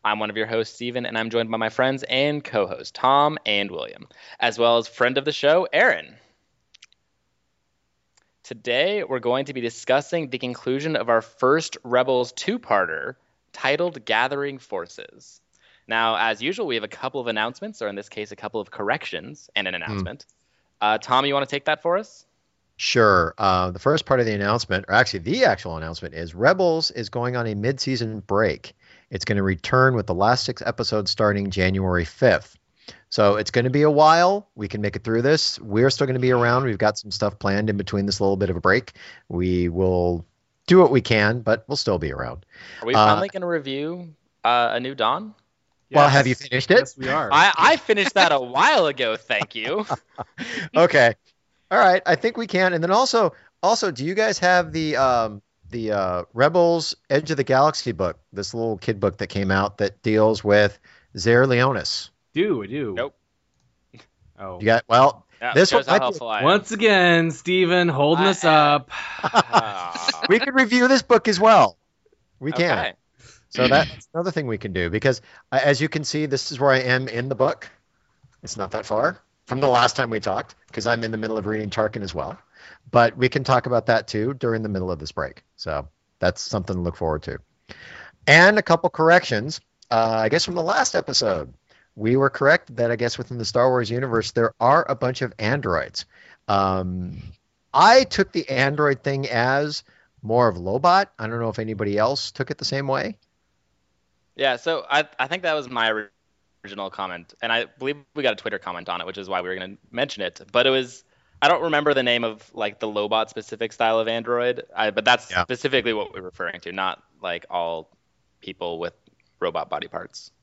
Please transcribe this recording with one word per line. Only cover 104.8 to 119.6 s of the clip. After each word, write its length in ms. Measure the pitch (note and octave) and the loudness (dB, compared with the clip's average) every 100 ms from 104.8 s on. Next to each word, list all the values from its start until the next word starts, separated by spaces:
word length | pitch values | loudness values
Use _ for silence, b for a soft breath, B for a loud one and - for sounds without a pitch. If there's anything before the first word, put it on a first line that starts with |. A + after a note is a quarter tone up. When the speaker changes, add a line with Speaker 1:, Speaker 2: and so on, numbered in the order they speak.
| - | -2
Speaker 1:
I, 180 | C#3+ D3+ - | -2 -2 -6
I 100 | C3 | -6
think 160 | F#3 | -4
that 100 | F3+ | -4
was 160 | D3+ B2+ | -6 -6
my 220 | B2 A2+ G#2+ G2+ _ _ _ _ _ | -2 -2 -2 -6 _ _ _ _ _
original 260 | G2+ G2+ G2 | -18 -12 -12
comment, 420 | - F#2 F2 E2+ _ | -10 -10 -10 -16 _
and 100 | A#2 | -4
I 140 | A#2 G#2+ | -4 -4
believe 320 | _ C3 D3 _ D3+ | _ -10 -10 _ -4
we 60 | |
got 100 | C3 | -4
a 20 | G#2 | -4
Twitter 240 | A2 G2+ | -8 -10
comment 300 | F#2 F2 F2 | -10 -12 -8
on 100 | F2 | -8
it, 60 | E2+ | -8
which 100 | G2 | -12
is 100 | F#2+ | -6
why 120 | F#2 | -6
we 80 | F2+ | -6
were 60 | F#2 | -10
gonna 220 | F#2 G2+ _ | -12 -16 _
mention 300 | A#2+ C#3 - | -8 -6 -6
it. 200 | F#2 - - | -10 -10 -2
But 160 | A#2+ C3 | 2 2
it 20 | |
was, 340 | C3 B2 - _ _ _ _ | 0 -2 -14 _ _ _ _
I 60 | C#3+ | 2
don't 160 | E3 | 2
remember 300 | E3 D3 D3 C3+ | 2 0 2 0
the 80 | |
name 200 | B2 A#2+ | 0 0
of, 240 | A#2 G#2+ - | -2 -8 -18
like, 260 | - G#2+ - | -8 -8 -6
the 80 | A2 | -6
Lobot 420 | G#2 G#2 A2 A2 | -4 -2 -2 -2
specific 440 | - - G#2+ A2+ | -8 -14 -10 -10
style 260 | - A2+ A2+ | -2 0 0
of 80 | A2+ | -2
android, 560 | A#2 A2 A#2+ A#2+ B2 - F2+ | -4 -4 -2 -2 -4 -4 -2
I, 160 | G#2+ | 0
but 140 | G2+ A2+ | 0 2
that's 260 | B2 - | 2 0
Speaker 2:
Yeah. 100 | F#2 | -4
Speaker 1:
specifically 500 | F2 B2 D3 C3 A#2 | -2 -4 -2 0 0
what 200 | A2 G2 | -4 -6
we're 80 | F#2+ | -10
referring 380 | F2+ - F2 F2+ | -16 -10 -10 -8
to, 100 | E2+ | -12
not, 300 | F#2+ F#2 - _ _ | -6 -6 -6 _ _
like, 240 | F#2 E2+ - | -10 -10 -6
all 400 | F2+ E2+ E2 D#2 _ _ _ _ _ | -6 -4 -6 -12 _ _ _ _ _
people 360 | - F#2 F2 E2 | -18 -10 -10 -8
with 140 | E2+ _ _ _ _ _ | -10 _ _ _ _ _
robot 300 | F2+ E2 | -6 -6